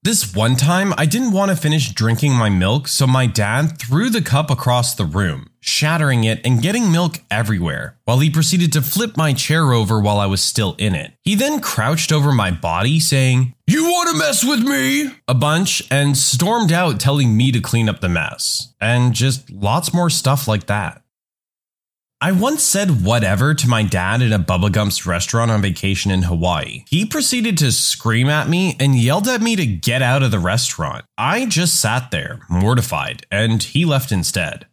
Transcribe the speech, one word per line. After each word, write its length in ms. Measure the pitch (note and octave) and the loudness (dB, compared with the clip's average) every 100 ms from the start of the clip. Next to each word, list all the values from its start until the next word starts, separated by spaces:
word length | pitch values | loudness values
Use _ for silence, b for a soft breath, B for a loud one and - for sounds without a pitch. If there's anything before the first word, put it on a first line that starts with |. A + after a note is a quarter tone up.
This 340 | E3 A3+ A2+ F2+ | -2 -2 -2 0
one 200 | A2+ B2+ | 2 2
time, 380 | C#3+ F3 G3 E3+ | 2 2 0 0
I 80 | D#3 | 0
didn't 240 | G3+ B3+ | 0 0
want 180 | G3 G3 | 2 2
to 80 | F3 | 0
finish 320 | D3+ D#3 A#2+ | 0 0 0
drinking 440 | F#2 A2+ A#2 D3 | -2 0 2 2
my 140 | B2+ G#2+ | 2 2
milk, 400 | F#2+ F#2 B2+ C3 | 2 2 0 -2
so 200 | - C3+ | 0 2
my 180 | C3 B2 | 2 0
dad 540 | - G#2 A#2 D#3 D#3+ | 0 0 0 -2 -4
threw 320 | A#2 C#3+ B3 | -2 0 2
the 100 | A3+ | 0
cup 300 | - C3 D3+ | 0 0 0
across 420 | C3 - B2 B2 | -2 0 0 0
the 100 | - | -2
room, 460 | F2+ E2 F#2+ C#2 - _ | -2 0 -2 -4 -10 _
shattering 640 | - - D3+ E3 D3+ B2 A2 | -6 -2 0 0 0 2 2
it 140 | A2 A#2+ | 0 0
and 160 | B2 | 2
getting 300 | D#3 A3 A3+ | 2 0 2
milk 300 | E3 F3 - _ | 2 0 -4 _
everywhere, 680 | G#2 A2 G#2 E2+ C#2 - - - | -4 -2 -2 -2 -4 -10 -10 -2
while 140 | B2 | 2
he 100 | D#3 | 2
proceeded 420 | D#3 D#3+ F#3 E3+ | 2 2 2 2
to 100 | D#3 | 0
flip 340 | B2 F#3 A#3 D3 | -2 -2 -4 -2
my 160 | D#3 | 0
chair 400 | B2+ - D#3 D3+ | 0 0 2 4
over 260 | A#2+ G2+ A2 | 2 2 2
while 200 | G#2 G2+ | 2 2
I 80 | G2+ | 0
was 160 | F#2+ | 0
still 320 | - - G2+ - | -2 0 -2 0
in 160 | G#2 | -2
it. 200 | F2 D2 _ | -2 -6 _
He 100 | - | -2
then 260 | G3+ C#4 D4 | 0 0 -2
crouched 520 | - - A2 D#3+ - | -4 -2 0 0 0
over 200 | D#3 C#3+ | 2 2
my 200 | C3 G2 | 2 0
body, 480 | E2+ E2+ E2 A2 D#3+ | -2 -4 -2 0 0
saying, 560 | D#3+ C#3 C3 B2+ B2+ - - | 0 2 2 2 0 -2 0
"You 260 | C4 E4 | 2 2
wanna 240 | F4 E4+ D#4 | 0 0 0
mess 280 | D4+ B3+ | 0 0
with 160 | B3 C#4+ | 0 0
me?" 500 | B3 C#4 C4 C#4 C#4+ - - | 0 0 0 0 -4 -8 -2
a 60 | |
bunch, 480 | B2+ D3 D#3+ F#3+ - - | 0 2 0 0 -4 -2
and 260 | C3+ C#3+ C#3 | 0 2 0
stormed 560 | - B2+ F3 A#3 G3+ | 0 0 0 2 2
out 280 | E3 F3+ - | 2 0 0
telling 360 | C#3 C#3+ B2+ G#2+ | 0 2 2 4
me 160 | B2+ | 2
to 80 | B2 | 0
clean 300 | - C#3+ A2 | 0 0 0
up 100 | G2+ | 0
the 80 | F2+ | -2
mess. 680 | E2+ D2+ - - - - _ | -2 -2 -4 -4 -4 -8 _
And 360 | G#2+ B2 B2 A#2+ | 0 2 2 2
just 340 | C3 C3 - | 0 -2 -8
lots 420 | F#2+ G2+ C3+ E3 | -6 -2 -2 0
more 200 | F3 F3 | 0 0
stuff 360 | D#3+ C3 C3+ - | 0 0 0 0
like 200 | G#2+ - | -4 -2
that. 340 | G#2 E2+ - _ _ _ _ _ _ _ _ _ _ _ _ | -4 -4 -10 _ _ _ _ _ _ _ _ _ _ _ _
I 100 | D3+ | 0
once 320 | F#3+ A#3 D4+ | 2 2 0
said 400 | - G3 G3+ C3+ | 0 0 2 2
whatever 500 | F#2 A#2+ G2+ G2 C3+ | 2 2 2 2 2
to 140 | D3+ A#2+ | 2 2
my 160 | A#2 | 2
dad 380 | G#2 F#2 F2+ A#2 | 2 0 0 0
in 100 | B2 | 2
a 80 | G#2+ | 2
Bubba 320 | D#2+ F#2 G#2 | 0 2 2
Gump's 340 | G2+ G#2 - - | 2 0 -2 -4
restaurant 460 | F2 F#2 A2+ A#2 | -4 -2 -2 0
on 100 | G#2+ | 0
vacation 500 | G2 F2 G2 F#2+ G2+ | 0 -2 -2 -2 0
in 120 | F#2 | 0
Hawaii. 640 | F2 F2 F2 E2+ - - - | 0 0 0 -2 -4 -12 -4
He 180 | E3 A3 | -2 -2
proceeded 520 | D#4 C4+ B3 A#3 F3+ | -2 -2 0 0 0
to 160 | C#3+ | 0
scream 560 | - - - A2+ A2+ C3 | 0 -2 -4 -2 0 2
at 180 | D3+ C3 | 0 0
me 300 | F3 F#3 - | 0 0 0
and 180 | C#3 C3 | 2 2
yelled 300 | A#2 D#3 G#3 | 2 0 0
at 140 | B3 | 0
me 160 | A3+ A3 | 0 0
to 80 | C#3+ | -2
get 360 | F#2 - A#2+ | -2 -2 0
out 220 | B2+ C3+ | 0 2
of 80 | C3+ | 2
the 80 | G2+ | 0
restaurant. 640 | F2 A2 - - D2+ B1+ - - | 0 0 -2 -4 -6 -8 -14 -6
I 280 | A#2+ G3+ B3+ | -2 -2 -2
just 340 | D#3+ F3 - | 0 0 0
sat 320 | G#2+ A#2+ B2 | 0 -2 -4
there, 280 | E2 B1+ - - | -6 -6 -12 -4
mortified, 760 | F2 G2 B2 - D2+ C2+ B1 - | 0 2 2 0 -4 -6 -10 -6
and 320 | G2 A2+ A2 | -2 0 0
he 220 | - - | -2 0
left 300 | E3+ C#3 - | 0 0 0
instead. 520 | F#2+ E2 G2 D#2+ - - | -4 -2 -4 -6 -8 -18